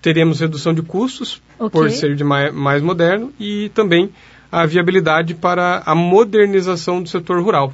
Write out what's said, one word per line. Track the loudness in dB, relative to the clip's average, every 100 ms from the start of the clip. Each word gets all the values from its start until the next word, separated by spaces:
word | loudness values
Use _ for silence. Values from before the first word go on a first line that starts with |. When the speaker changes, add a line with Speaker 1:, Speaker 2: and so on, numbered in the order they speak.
Speaker 1:
teremos | 0 2 2 0
redução | -2 -2 -2
de | -2
custos | -2 -4 -4 -6 -12 -14 _ -8
Speaker 2:
Ok. | -2
Speaker 1:
por | 2 2
ser | 0 -2
de | 0
mai-, | 0 0 0
mais | -2 0 0
moderno | 0 0 0 0 -4 -10
e | -8 -6 -2
também | -2 2 2 0 -6 -20 -20 _
a | -2 0
viabilidade | 2 2 2 2 0 0
para | -2 -2 0 0 -2 0
a |
modernização | 0 4 4 4 4 4 2 0 -2 -4 -4
do | -4
setor | -6 -2 0
rural. | 2 0 0